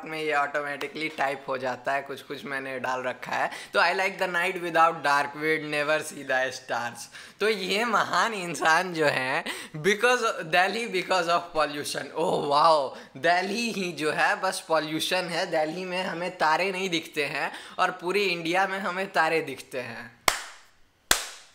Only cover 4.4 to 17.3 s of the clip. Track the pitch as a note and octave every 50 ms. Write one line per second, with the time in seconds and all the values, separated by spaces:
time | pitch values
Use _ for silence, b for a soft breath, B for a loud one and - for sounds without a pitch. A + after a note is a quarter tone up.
4.4 | F3 F#3 F#3 F3+ F3 F3 D#3+ E3 D#3+ E3 - C3+ C#3 C#3+ C#3+ C#3+ C#3+ C3+ - D3
5.4 | D3+ D#3 D#3 D3+ D3+ D3+ D3+ D3 D3 D3 D#3 D3+ D3 - - C#3+ C#3 C3+ C3 C3
6.4 | C3 C3 B2+ - - - B2+ A#2 A#2+ A#2+ A#2+ - - - B B B B B -
7.4 | G3 A3 A3+ F#3+ F#3+ F#3 F#3+ G#3 A#3 A#3+ G#3 F3+ - - F3 F3 G3 A3+ A3 G3
8.4 | F3 E3+ D#3 - - D#3+ D#3+ E3+ F#3 F#3 E3+ D#3+ D#3 C#3 B2+ C3+ B2+ C3 C#3 E3
9.4 | F3+ C4 F4+ B B B - D3+ D3+ F#3+ G#3+ G#3 A3 B3 B3+ A#3+ A3+ A3+ - -
10.4 | F3+ D#3+ E3 F3 F#3 G3 G3 A#3 A#3 G#3+ F#3 F3+ E3 D3 F3+ F#3 E3+ E3 F3 E3+
11.4 | - - - D#3 D3+ D3 C#3+ D3 C#3+ - - - C3+ C#3 - D#3 E3 F#3 D#3+ D#3
12.4 | D3+ D3 C#3+ C#3+ D#3+ E3 D#3+ D3+ C3+ A#2+ B B B B - C3+ D3+ E3 F3 F3+
13.4 | F#3 G3 G3+ A#3 A#3 A3+ F#3+ G3 F#3 F3+ D#3+ C#3 D3+ D3+ C#3+ E3+ D#3 F3 G3+ G3
14.4 | F#3+ F#3 F#3 - - - D#3+ D#3 D#3 D#3 D#3 D#3 D3+ - F#3 F#3 F3+ F3 E3+ E3
15.4 | F#3+ F3+ D#3+ D#3+ D#3 D#3 D#3+ F3+ F#3 F3+ F3+ F#3 F#3 F#3 E3+ E3 F3+ F3+ F3 -
16.4 | E3+ D3+ D#3 D#3+ F3+ G3 F#3 F#3 F#3+ F#3+ E3+ D#3+ - - - D3+ C#3+ C#3